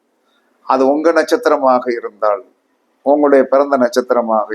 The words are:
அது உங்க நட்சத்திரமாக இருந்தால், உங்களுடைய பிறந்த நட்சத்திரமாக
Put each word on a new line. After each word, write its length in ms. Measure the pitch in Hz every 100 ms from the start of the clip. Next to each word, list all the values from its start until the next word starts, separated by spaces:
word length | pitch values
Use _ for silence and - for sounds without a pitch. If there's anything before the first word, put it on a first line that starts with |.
| _ _ _ _ _ _ -
அது 100 | 131 135
உங்க 140 | 147 160 160
நட்சத்திரமாக 680 | 156 160 160 147 135 127 127 117
இருந்தால், 440 | 113 104 107 101 - _ _ _ _ _ 135
உங்களுடைய 320 | 147 147 139 127
பிறந்த 220 | 135 143 139
நட்சத்திரமாக 680 | 120 127 127 123 113 110 104